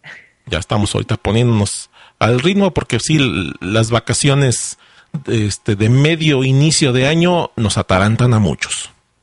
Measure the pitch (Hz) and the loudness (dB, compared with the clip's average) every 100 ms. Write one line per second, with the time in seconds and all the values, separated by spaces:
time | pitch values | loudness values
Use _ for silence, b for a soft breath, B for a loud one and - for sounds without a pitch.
0 | B B B _ - 82 - 110 104 98 | B B B _ -8 -8 -4 -2 -2 -2
1 | 107 110 101 110 123 110 101 - - B | -4 -4 -2 0 2 0 -2 -6 -14 B
2 | B - 110 123 156 196 196 - - 117 | B -4 0 0 0 0 0 -2 -4 -4
3 | - 156 131 85 80 - 90 110 113 117 | 0 0 0 -2 -6 -8 -4 0 0 -2
4 | - 113 147 139 135 - - - b b | -2 -2 0 2 0 -2 -6 -14 b b
5 | b 151 - 113 104 - - 101 107 127 | b -12 -4 -2 -2 -4 -4 0 2 4
6 | 147 165 156 135 131 135 156 - 143 127 | 2 2 0 2 2 2 2 2 2 2
7 | 131 165 175 170 - - 101 - - 92 | 2 2 2 0 -2 -2 -2 -2 0 2
8 | 101 113 127 110 95 65 - - - _ | 2 2 2 2 2 -2 -6 -10 -12 _
9 | _ _ | _ _